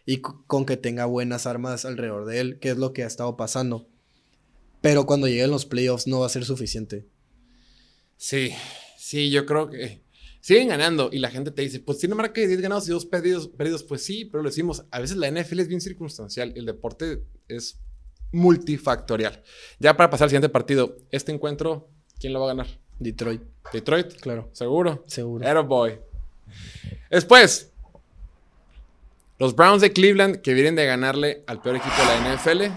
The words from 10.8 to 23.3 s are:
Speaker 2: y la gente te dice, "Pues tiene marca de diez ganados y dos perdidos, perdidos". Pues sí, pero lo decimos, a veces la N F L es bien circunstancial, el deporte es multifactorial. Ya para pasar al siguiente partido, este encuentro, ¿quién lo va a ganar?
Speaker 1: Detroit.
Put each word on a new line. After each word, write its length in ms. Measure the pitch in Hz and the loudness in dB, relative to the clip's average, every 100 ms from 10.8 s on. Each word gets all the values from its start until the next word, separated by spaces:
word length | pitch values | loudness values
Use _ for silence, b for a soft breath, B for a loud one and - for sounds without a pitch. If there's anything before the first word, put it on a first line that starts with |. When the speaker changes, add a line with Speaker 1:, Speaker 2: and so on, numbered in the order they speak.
| 165 160 127 | 2 2 -2
Speaker 2:
y 60 | 135 | -2
la 120 | 123 | -4
gente 200 | 127 135 | -6 -8
te 120 | 143 | -6
dice, 180 | 139 123 | -6 -8
"Pues 180 | - 143 | -8 -4
tiene 160 | 175 | -2
marca 260 | 220 226 226 | -2 -4 -2
de 60 | 202 | 0
diez 140 | 185 | 0
ganados 280 | 190 202 165 | -2 -4 -4
y 40 | |
dos 120 | 170 | -6
perdidos, 440 | - 180 175 180 147 | -4 -2 0 -2 -4
perdidos". 340 | 131 151 160 | -6 -4 -4
Pues 220 | - 135 | -8 -10
sí, 200 | - 214 | -8 -10
pero 180 | 220 151 | -8 -6
lo 40 | 143 | -4
decimos, 340 | 147 175 - - | -4 -4 -6 -10
a 80 | 123 | -8
veces 160 | 135 190 | -6 -4
la 100 | 143 | -2
N 140 | 160 | -2
F 120 | 165 | -4
L 80 | 175 | -4
es 80 | 165 | -2
bien 120 | 180 | -4
circunstancial, 720 | 185 - 160 131 101 - 120 120 | -8 -12 -14 -14 -12 -8 -8 -8
el 80 | |
deporte 600 | 117 110 117 110 165 139 - - - | -10 -8 -10 -8 -8 -8 -12 -18 -14
es 320 | 117 - - - - - - - | -12 -12 -14 -18 -18 -20 -16 -6
multifactorial. 1120 | 170 175 170 147 147 139 117 - 110 107 - B B B B | 4 6 6 2 -4 -2 -4 -4 -4 -4 -6 B B B B
Ya 180 | 143 151 | 4 8
para 120 | 170 | 6
pasar 160 | 139 | 6
al 60 | 147 | 4
siguiente 180 | 143 143 | 4 4
partido, 480 | 123 - 139 123 - - | 2 2 0 0 -4 -8
este 200 | 139 147 | -8 -6
encuentro, 580 | 147 151 147 160 156 - _ _ - | -6 -6 -4 -4 -4 -10 _ _ -12
¿quién 140 | 131 | -8
lo 80 | 131 | -4
va 60 | 135 | -2
a 80 | |
ganar? 120 | 131 120 - _ - | -4 -6 -12 _ -10
Speaker 1:
Detroit. 440 | 120 113 117 | -8 -6 -6